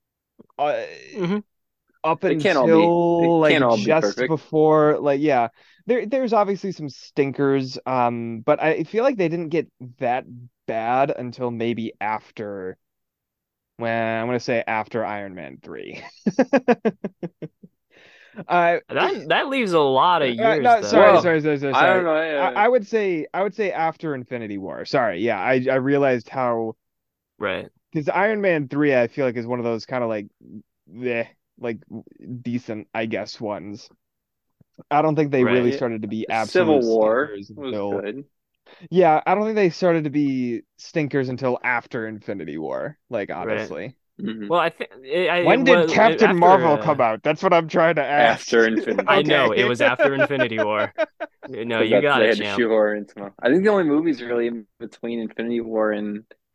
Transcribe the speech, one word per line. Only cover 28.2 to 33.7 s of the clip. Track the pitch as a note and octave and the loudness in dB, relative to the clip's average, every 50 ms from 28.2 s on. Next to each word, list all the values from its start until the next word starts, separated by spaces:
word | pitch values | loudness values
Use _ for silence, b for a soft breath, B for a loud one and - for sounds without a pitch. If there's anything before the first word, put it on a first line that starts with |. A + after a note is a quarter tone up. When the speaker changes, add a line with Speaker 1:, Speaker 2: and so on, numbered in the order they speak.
| G3 A3 A3 G#3 | 0 0 0 0
Speaker 1:
Man | G3 F#3 E3+ D#3 C#3+ B2 | 0 0 0 0 -2 -4
three, | C#3+ C#3+ D3+ D3 C3+ | -2 0 2 2 4
I | B2 A#2+ A#2 | 2 2 0
feel | - C#3+ C3+ | -2 -2 -2
like, | B2+ A2+ | -2 -2
is | B2 A2+ | -4 -6
one | A#2 B2 A#2+ | -6 -6 -4
of | A#2 | -2
those | A#2 A#2 A2 - | -4 -4 -4 -6
kinda, | - C3 B2+ A#2+ | -6 -6 -4 -4
like, | A2+ A2 G#2 G2+ - _ _ - B1+ E2+ G#2+ - _ _ _ _ D2 | -2 -4 -6 -8 -10 _ _ -20 -20 -20 -20 -20 _ _ _ _ _
bleh, | E2+ A#2 B2+ B2 A#2+ A#2 A2+ - _ _ _ _ _ _ | -16 -8 -6 -4 -4 -4 -4 -6 _ _ _ _ _ _
like, | A#2+ A#2 A#2 - - _ - A2+ - - - - A#1+ E2+ B2 A#2+ | -10 -8 -8 -10 -14 _ -18 -18 -18 -18 -20 -20 -16 -14 -14 -10
decent, | B2 B2 A#2+ B2 - - A2 G#2+ - _ - | -8 -8 -8 -6 -8 -8 -12 -12 -12 _ -6
I | A2 A#2 | -6 -4
guess, | A2+ A2 F#2+ G#2+ - - - | -4 -4 -6 -6 -10 -12 -10
ones. | A#2+ G#2 G#2 F2 E2+ G2+ | -8 -8 -8 -8 -10 -14